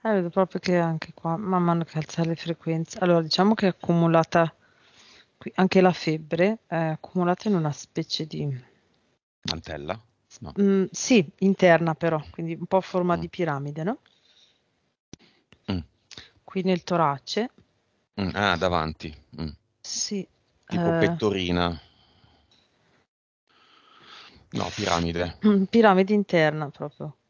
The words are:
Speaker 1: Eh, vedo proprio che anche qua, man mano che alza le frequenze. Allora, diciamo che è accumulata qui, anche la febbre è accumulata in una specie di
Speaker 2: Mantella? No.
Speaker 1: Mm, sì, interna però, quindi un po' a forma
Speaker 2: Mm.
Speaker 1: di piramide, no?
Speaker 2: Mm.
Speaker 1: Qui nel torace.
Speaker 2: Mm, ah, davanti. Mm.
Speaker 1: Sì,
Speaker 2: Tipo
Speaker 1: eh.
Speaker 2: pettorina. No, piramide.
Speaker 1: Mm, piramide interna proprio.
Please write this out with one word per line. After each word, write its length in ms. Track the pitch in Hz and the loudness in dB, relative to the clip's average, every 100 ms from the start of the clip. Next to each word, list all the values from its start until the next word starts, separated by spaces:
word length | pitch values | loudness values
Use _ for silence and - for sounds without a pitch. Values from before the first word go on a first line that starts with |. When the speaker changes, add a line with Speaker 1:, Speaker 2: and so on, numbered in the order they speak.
Speaker 1:
Eh, 80 | 226 | 0
vedo 180 | 202 175 | 0 0
proprio 300 | 196 185 185 | 0 0 -2
che 160 | - 180 | 0 2
anche 340 | 165 160 - | 2 -2 -8
qua, 240 | - 165 165 | -10 -6 -4
man 260 | 202 185 | 0 2
mano 220 | 175 170 | 2 0
che 140 | 165 156 | -2 -6
alza 260 | 156 - | -6 -4
le 100 | 165 165 | -2 -4
frequenze. 600 | 170 165 165 165 165 - | -6 -6 -4 -4 -6 -2
Allora, 220 | 180 170 | 2 4
diciamo 320 | 156 - 196 | 2 2 2
che 120 | 220 196 | 4 0
è 40 | |
accumulata 840 | - - 170 165 165 160 170 165 _ _ _ _ _ - - _ _ | 0 0 2 6 4 4 2 2 _ _ _ _ _ -20 -20 _ _
qui, 140 | - - | -8 0
anche 240 | 190 190 | 4 6
la 120 | 180 | 4
febbre 680 | 170 - 156 156 165 190 226 _ | 2 -4 -4 -4 2 2 0 _
è 80 | 165 | -4
accumulata 720 | 160 156 - 185 175 180 214 | -4 -4 -6 -2 0 0 0
in 60 | |
una 180 | 190 151 | 0 0
specie 540 | 139 - - 160 - 156 | -6 -10 -8 -6 -8 -8
di 400 | 156 147 127 123 _ _ _ _ _ _ _ - | -6 -6 -6 -12 _ _ _ _ _ _ _ -8
Speaker 2:
Mantella? 500 | 82 80 76 73 110 _ _ _ - | -8 -8 -10 -8 -10 _ _ _ -16
No. 120 | 87 - | -10 0
Speaker 1:
Mm, 240 | 202 196 185 | 2 2 0
sì, 360 | - - 247 143 _ | -4 2 2 2 _
interna 560 | 196 190 185 165 165 | 0 4 4 6 2
però, 280 | 156 165 160 - | -2 -2 -2 -6
quindi 240 | - 165 | -12 -10
un 120 | 165 175 | -10 -2
po' 100 | 190 | -2
a 20 | |
forma 340 | - 185 180 170 | 0 -2 0 -2
Speaker 2:
Mm. 40 | |
Speaker 1:
di 80 | 170 | -4
piramide, 540 | - 165 139 143 147 | -4 -4 -4 -8 -6
no? 160 | 165 277 _ _ _ _ _ _ _ _ _ _ _ - _ _ _ _ - | -6 -8 _ _ _ _ _ _ _ _ _ _ _ -20 _ _ _ _ -8
Speaker 2:
Mm. 60 | 92 76 _ _ - - _ | -8 -8 _ _ -20 -20 _
Speaker 1:
Qui 180 | - 196 | -10 -4
nel 200 | 185 175 | -2 -2
torace. 680 | - 175 156 139 - - 240 _ _ _ _ _ _ - | -2 0 0 -2 -6 -6 -6 _ _ _ _ _ _ -6
Speaker 2:
Mm, 100 | 95 | -4
ah, 220 | - 101 87 | 0 0 2
davanti. 580 | 92 87 78 78 80 71 _ 76 | 0 0 -2 -6 -14 -14 _ -10
Mm. 80 | 80 73 _ _ | -10 -10 _ _
Speaker 1:
Sì, 460 | - - - 208 - _ _ _ - | -12 -8 -6 -8 -10 _ _ _ -8
Speaker 2:
Tipo 280 | 175 170 | -2 0
Speaker 1:
eh. 40 | 165 | 2
Speaker 2:
pettorina. 800 | 165 170 107 95 87 87 87 82 _ _ _ _ _ _ _ _ _ _ _ _ _ _ _ _ _ _ _ _ _ _ - - - - _ | 2 2 -2 0 0 0 0 -2 _ _ _ _ _ _ _ _ _ _ _ _ _ _ _ _ _ _ _ _ _ _ -20 -20 -20 -20 _
No, 200 | - 92 | -8 -6
piramide. 640 | - 98 85 85 85 87 - 214 | -4 0 0 0 -4 -6 0 2
Speaker 1:
Mm, 160 | 202 | 2
piramide 480 | 190 233 220 185 196 | 2 4 6 4 2
interna 560 | 208 196 175 156 156 143 | 0 2 2 2 0 -10
proprio. 480 | - 147 _ 151 - | -10 -14 _ -16 -16